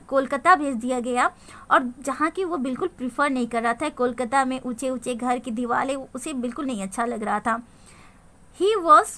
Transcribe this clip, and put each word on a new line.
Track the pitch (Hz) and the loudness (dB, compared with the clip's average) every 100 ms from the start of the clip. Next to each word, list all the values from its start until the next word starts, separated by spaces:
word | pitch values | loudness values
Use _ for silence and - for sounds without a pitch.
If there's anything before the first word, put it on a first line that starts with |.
| - | 0
कोलकाता | 269 262 277 330 | 0 0 2 6
भेज | 370 285 240 | 6 4 -2
दिया | 247 254 | -2 -2
गया | 240 247 294 - - - - | -2 0 0 -2 -20 -10 2
और | 320 247 262 | 2 2 -6
जहाँ | 277 262 311 | -6 -2 -2
की | 349 | -2
वो | 370 339 | -4 -2
बिल्कुल | 254 247 359 | -2 -2 -6
prefer | - 254 269 285 | -6 -6 0 0
नहीं | 262 233 | 0 -2
कर | 233 | 0
रहा | 233 | 0
था। | 233 294 | -2 -4
कोलकाता | - 247 240 240 269 | 0 -2 -2 0 2
में | 262 262 | 2 -2
ऊंचे | 254 233 262 | -6 -4 -4
ऊंचे | 254 254 | -4 -4
घर | 240 247 247 | -4 -2 -2
की | 254 | -4
दीवारें, | 226 240 247 262 277 | -4 -2 0 0 -4
उसे | 262 254 320 | -6 -10 -8
बिल्कुल | 269 240 247 269 | -4 -6 -4 -6
नहीं | 220 | -4
अच्छा | 190 214 | -6 -4
लग | 240 226 | -4 -4
रहा | 208 208 | -4 -2
था। | 233 233 - - - - - - - - - - | -2 -4 -6 -20 -20 -20 -20 -20 -20 -20 -14 -2
He | 370 440 | 2 4
was | 330 302 440 | 8 8 8